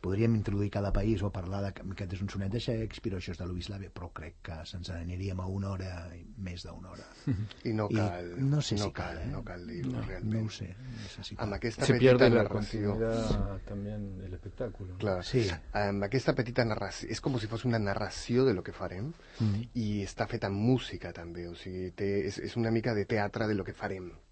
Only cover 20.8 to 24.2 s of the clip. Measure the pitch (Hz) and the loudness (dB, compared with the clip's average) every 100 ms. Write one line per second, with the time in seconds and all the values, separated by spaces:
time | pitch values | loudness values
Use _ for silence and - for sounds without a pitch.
20.8 | - 98 92 82 85 85 85 85 95 92 | 2 -8 -8 -8 -10 -8 -8 -8 -8 -6
21.8 | 92 85 98 101 95 - 104 120 113 113 | -6 -2 2 2 2 -2 -4 0 2 2
22.8 | 123 107 98 110 101 - 110 101 90 - | 2 0 2 0 0 0 0 0 -2 -6
23.8 | 101 95 87 71 | -6 -6 -8 -14